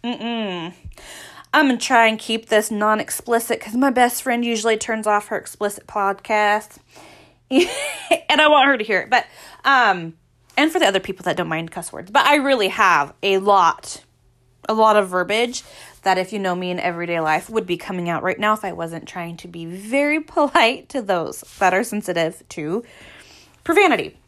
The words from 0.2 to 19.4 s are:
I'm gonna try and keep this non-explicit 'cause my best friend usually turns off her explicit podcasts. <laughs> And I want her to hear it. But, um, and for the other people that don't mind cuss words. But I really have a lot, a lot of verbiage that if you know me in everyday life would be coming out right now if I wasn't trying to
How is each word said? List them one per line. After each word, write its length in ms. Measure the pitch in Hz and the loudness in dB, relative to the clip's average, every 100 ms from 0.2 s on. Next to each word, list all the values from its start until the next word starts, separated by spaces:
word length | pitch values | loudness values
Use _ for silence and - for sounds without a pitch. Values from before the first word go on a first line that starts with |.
| 226 233 208 175 165 180 - - - - - - - | -8 -6 -6 -8 -10 -14 -20 -20 -20 -20 -20 -20 0
I'm 140 | 285 294 | 2 2
gonna 140 | 240 | 0
try 260 | - 247 226 | 2 4 4
and 140 | 220 | 2
keep 300 | - 226 - | -4 -6 2
this 200 | 214 214 | 2 2
non-explicit 880 | 208 214 214 - - - 233 233 - | 0 0 0 -2 -8 -2 -2 0 -6
'cause 160 | - 233 | -4 0
my 140 | 277 | 2
best 320 | 247 247 247 | 4 2 0
friend 240 | 262 240 240 | -4 -2 -2
usually 320 | 226 226 220 | -2 0 0
turns 300 | 226 220 214 | -2 -4 0
off 220 | 208 208 | 0 0
her 80 | 214 | -8
explicit 500 | - - 208 202 - | -8 -6 -6 -6 -8
podcasts. 880 | 214 196 196 - 214 208 208 - - _ - - - _ _ _ | -2 -2 -2 -2 0 2 0 -4 -20 _ -20 -20 -20 _ _ _
<laughs> 0 | 269 349 523 587 - - 330 - | 2 2 -2 -8 -10 -2 -2 2
And 100 | 302 | 4
I 80 | 302 | 6
want 200 | 294 277 | 6 6
her 100 | 262 | 2
to 60 | |
hear 160 | 214 190 | 0 -2
it. 100 | - | 2
But, 160 | 240 - - - - 254 | 0 0 -16 -20 -4 2
um, 480 | 269 226 180 165 - _ _ _ - | 4 4 2 -4 -12 _ _ _ 0
and 160 | 311 | 0
for 60 | 339 | 2
the 80 | 226 | 2
other 140 | 190 | 2
people 240 | 190 190 | -4 -6
that 120 | 185 185 | -4 -4
don't 120 | 170 | -4
mind 240 | 160 165 | -6 -6
cuss 200 | 190 - | -10 -12
words. 200 | - 175 | -14 -2
But 160 | 220 - | 0 4
I 80 | 294 | 2
really 320 | 269 262 196 | 2 0 0
have 480 | - 196 160 143 - | 2 4 4 0 -4
a 160 | 202 190 | 0 0
lot, 640 | 196 196 170 - - - _ _ _ _ _ _ - | 4 6 4 2 -12 -18 _ _ _ _ _ _ -4
a 80 | 220 | 2
lot 220 | 220 208 | 4 4
of 120 | 196 | 2
verbiage 540 | 180 175 214 240 247 - - - - | -2 -2 -2 -2 -6 -14 -20 -20 -6
that 140 | 190 185 | -2 0
if 140 | 185 | -2
you 80 | 208 | -4
know 160 | 190 180 | -4 -2
me 160 | 185 | -4
in 80 | 180 | -4
everyday 400 | - 170 170 170 | -4 -6 -4 -2
life 300 | 160 156 185 | 0 -2 -2
would 160 | 220 180 | -6 -4
be 100 | 175 | -8
coming 320 | - 185 175 | -6 -6 -4
out 160 | 165 | -4
right 160 | 185 - | -4 -2
now 140 | 208 | -2
if 100 | 214 | -2
I 80 | 196 | -4
wasn't 340 | 170 165 165 - | -8 -10 -10 -14
trying 300 | 185 170 | -12 -12
to 100 | 170 | -14